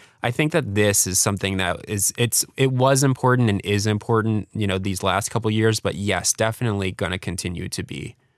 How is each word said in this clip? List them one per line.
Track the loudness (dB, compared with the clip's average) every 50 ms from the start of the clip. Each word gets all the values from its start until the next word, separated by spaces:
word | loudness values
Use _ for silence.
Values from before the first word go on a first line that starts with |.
| -20 -20 _ _
I | -4 -4
think | 0 0 0 0
that | 0 0 -2 0 2
this | 2 4 4 4 2 0 0
is | 0 0
something | 0 0 0 -2 -2 -2 -2 0
that | 0 -2 -2 -4 -6 -6
is, | -4 -2 -2 -2 0 0
it's, | 0 0 0 -2 -2 -2 -2
it | 0 2 2
was | 2 2 2 4 4 4 4
important | 2 2 2 2 4 4 4 4 4
and | 2 0 0
is | 0 0 0 2 0
important, | 0 0 0 0 0 2 2 0 0 -2 -4 -6 -6
you | -4 -2 0
know, | 0 -2
these | -2 -2 -4 -2
last | 0 0 0 0 -2 -2
couple | -4 -2 -2 0
years, | 0 2 4 4 2 2
but | 0 -4 -4
yes, | -2 -2 -2 -2 0 0 -2 0
definitely | 0 0 0 0 -2 -2 -2 0 0 -2 -4
gonna | -4 -4 -4 -4 -4 -4
continue | -6 -6 -6 -6 -6 -6 -6 -6 -8 -8
to | -6 -8 -8
be. | -8 -8 -12 -12 -12 -14 _ _ _ _